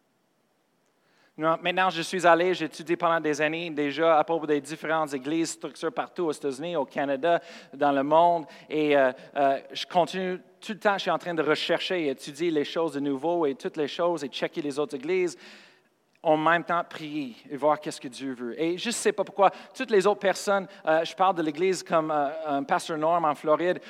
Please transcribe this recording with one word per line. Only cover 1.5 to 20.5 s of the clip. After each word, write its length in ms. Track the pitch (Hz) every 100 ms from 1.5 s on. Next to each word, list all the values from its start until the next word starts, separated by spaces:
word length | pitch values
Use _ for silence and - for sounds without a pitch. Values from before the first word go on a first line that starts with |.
| 165
maintenant, 300 | 170 180 190
je 120 | 165
suis 220 | 160 190
allé, 300 | 170 165 180
j'ai 120 | 180 156
étudié 300 | - 165 175
pendant 220 | 175 165
des 220 | 151 143
années 280 | 151 160 170
déjà 460 | 147 147 135 165 156
à 60 |
propos 240 | 151 165 147
des 140 | 147
différentes 520 | 135 156 156 160 156
églises, 380 | 139 131 160 165
structures 420 | - 160 131 165
partout 340 | 156 127 - 175
aux 60 |
États-Unis, 440 | 143 143 127 165 170
au 80 |
Canada, 580 | 127 - 139 139 156 170 - - -
dans 160 | - 143
le 140 | 139
monde. 420 | 139 156 170 170 147 - -
Et, 260 | 151 151 143
euh, 140 | 131 127 -
euh, 240 | - 139 135 -
je 120 | 180 -
continue 520 | 180 165 185 185 185 - _
tout 140 | -
le 40 | 202
temps, 160 | 214
je 60 | 196
suis 100 | 190
en 80 | 160
train 160 | -
de 80 | 170
rechercher 640 | 147 151 - 165 - 185
et 60 | 151
étudier 420 | 131 - 139 175
les 120 | 156
choses 280 | 143 - 165
de 80 | 139
nouveau 440 | 143 135 151 175
et 120 | 151 131
toutes 200 | 190 160
les 120 | 143
choses 340 | - 175 170
et 60 | 147
checker 340 | - 160 -
les 160 | 147 139
autres 160 | 143
églises. 420 | 143 139 185 180 143 - - - _ _ _ _ _
En 140 | 165 156
même 280 | 156 170
temps, 180 | 160 175
prier 540 | 170 - 156 151 135 110 -
et 80 | 147
voir 220 | 147 147
qu'est-ce 220 | 156 -
que 80 | 143
Dieu 260 | 113 135
veut. 260 | 123 123 117
Et 160 | 165 175
je 100 | 196
ne 40 |
sais 200 | 226 220
pas 100 | 202
pourquoi, 300 | 185 190 190 - -
toutes 200 | - 262
les 160 | 214 185
autres 100 | 196
personnes, 480 | 196 180 -